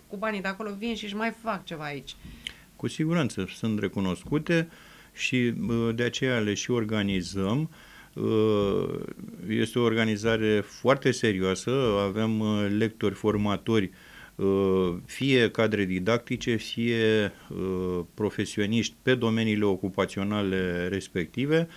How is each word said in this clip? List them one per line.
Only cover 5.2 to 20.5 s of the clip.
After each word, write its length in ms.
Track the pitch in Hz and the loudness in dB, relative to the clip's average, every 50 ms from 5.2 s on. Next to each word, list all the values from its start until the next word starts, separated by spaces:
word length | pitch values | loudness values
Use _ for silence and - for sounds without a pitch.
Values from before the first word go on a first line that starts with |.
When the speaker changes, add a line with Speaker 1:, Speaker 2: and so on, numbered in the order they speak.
| - - - 127 120 120 113 - - 104 | -4 -2 0 2 2 2 0 0 -2 0
Speaker 2:
uh, 260 | 117 117 117 117 113 | 0 2 2 0 0
de 80 | 117 120 | 0 0
aceea 360 | 120 - - 135 131 123 117 | -2 0 0 0 0 2 2
le 160 | 107 107 101 | 2 0 0
și 160 | 98 - - | -2 0 0
organizăm. 1000 | 127 120 110 104 110 107 101 101 98 92 87 85 92 98 95 95 110 143 156 156 - - - - - - - - - | 0 0 0 0 0 0 0 2 0 0 -2 -2 -4 -2 0 0 0 0 -2 -4 -6 -14 -20 -20 -20 -20 -20 -16 -8
Uh, 840 | - 110 110 113 107 107 110 107 104 101 98 98 95 92 82 - - - - - - - - - - 87 - | -4 -2 2 2 4 4 4 4 2 2 2 0 0 -2 -2 -4 -6 -8 -10 -12 -14 -14 -16 -14 -12 -6 -4
este 300 | 110 117 113 110 - 123 | 0 0 0 0 0 2
o 40 | 120 | 2
organizare 800 | 117 110 113 113 110 110 101 107 113 113 110 110 107 107 104 98 | 2 4 2 2 2 0 0 2 2 2 2 4 4 2 2 2
foarte 440 | - - - - 123 131 135 - 135 | -2 -10 -2 2 4 4 4 4 0
serioasă, 600 | 120 - - 113 101 92 92 92 95 92 - - 123 139 135 117 101 101 101 98 | 0 2 2 2 2 2 2 2 0 0 0 -2 0 2 2 2 2 2 2 0
avem, 320 | 95 110 110 110 110 110 | 0 0 0 0 0 0
uh, 260 | 107 107 107 104 104 101 101 104 | 0 0 0 0 0 0 2 2
lectori, 360 | 113 110 110 - - 104 98 | 0 0 -2 0 -2 -2 -2
formatori, 760 | - - 107 104 104 104 104 101 92 - - 113 110 98 90 - - - - - - - - - | 0 0 0 2 2 2 0 0 -2 0 2 2 2 2 0 -4 -12 -20 -20 -20 -20 -20 -20 -8
uh, 600 | - 98 98 98 98 98 95 95 95 92 90 87 90 - | -2 0 2 4 4 4 4 4 4 2 2 0 -4 -8
fie 440 | - - - 127 135 135 127 117 101 | -12 -8 -2 0 4 4 6 4 4
cadre 340 | - - 113 110 107 104 101 | 4 2 2 2 4 2 0
didactice, 720 | 92 92 92 92 101 117 117 - - 127 - - 131 117 | 0 0 0 2 2 0 0 0 -4 -6 -4 -2 -2 -2
fie, 760 | 107 - - - - 117 117 117 117 113 110 110 107 104 95 - - - - | -2 -2 -6 -6 -2 -2 0 0 2 4 4 4 4 2 0 -4 -8 -14 -10
uh, 520 | 92 92 92 95 95 90 92 90 90 90 85 - - | -8 -4 -4 -2 -2 -2 -2 -2 -2 -4 -4 -6 -6
profesioniști 800 | - 110 101 - - 104 - - - 104 101 110 117 107 - - - - | -2 -2 -2 0 -2 -6 -4 -2 -2 -2 0 0 0 0 -2 -6 -4 2
pe 120 | 135 131 | 2 2
domeniile 500 | 123 120 113 110 113 113 110 107 104 104 | 2 2 0 2 2 2 2 2 2 2
ocupaționale 1200 | 104 95 90 - 98 90 - 95 90 - 101 98 101 104 104 101 95 | 2 2 0 -2 -4 0 0 -2 0 0 -4 -4 -2 -2 -2 0 0